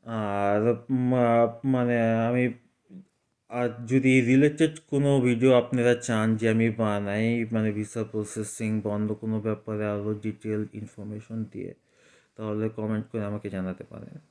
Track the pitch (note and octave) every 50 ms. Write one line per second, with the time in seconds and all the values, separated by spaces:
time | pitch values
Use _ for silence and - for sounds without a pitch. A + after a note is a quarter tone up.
0 | _ - A2+ A2 G#2+ G#2 G2+ G2+ G2+ G2+ G2+ G#2 G#2+ A#2 A#2+ A#2 A#2 _ C3+ B2+
1 | B2+ B2 B2+ B2+ B2 A#2 A#2 A#2 A#2 A2+ A#2 A#2 - C3+ C3 B2+ B2 A#2+ A#2+ A#2
2 | A2+ A2+ A2+ A2+ A2+ A#2 A#2+ B2 B2 B2 A2+ - _ _ _ _ _ _ F#2+ F#2
3 | - _ _ _ _ _ _ _ _ _ A2 B2 B2 A#2+ A2 A2+ A#2+ A2+ B2+ C3+
4 | C3 C3 C3 B2+ B2 A#2 B2+ C3 C#3+ D3 D3 D3+ D#3+ D#3 D#3 - _ _ - C#3
5 | C#3+ C#3+ C#3 C#3 B2 B2 A#2+ A#2 B2 C3 B2+ B2 A#2+ - - B2+ A#2+ A#2+ A#2+ A#2+
6 | - - A#2 A2 A2 A2+ A2+ G#2+ A2+ A2+ A2 A2+ A2+ A2+ A2 A2+ A2+ G#2+ G#2 G2+
7 | G2+ G2+ G2+ G#2+ A2 A2+ A#2 A#2+ A2+ A2 A2+ A2 A2 A2 G#2 G#2 G#2+ G#2 - A#2
8 | A2 G#2 - G#2+ G#2+ G#2 - A2 G#2+ G#2 - - A#2 G#2+ A2 G#2+ G#2 G#2+ G#2 G#2
9 | G#2+ G#2+ G#2+ G#2 - A2 A2 A2 G#2 A2 G#2+ G#2 - - A2 G#2+ G#2+ G#2 G#2 G#2
10 | G2+ G#2+ G#2+ G#2 G#2 A2 G#2 - _ G#2+ G#2+ G#2+ G#2+ G#2 - G#2+ A2 - - -
11 | G2+ G#2 G#2 G#2+ A2 _ A2+ A2+ A2 F#2+ _ G2 F2+ F2+ - _ _ _ _ _
12 | _ _ _ _ _ _ _ - A2 G#2+ G#2+ G#2+ A2 A2 A2 - G#2+ G#2+ A2 G#2+
13 | A2 - - A#2 G#2+ G2+ G#2 G#2 - G#2 G2 F#2+ F#2 F#2 F#2 - - _ - -
14 | - - - - _ _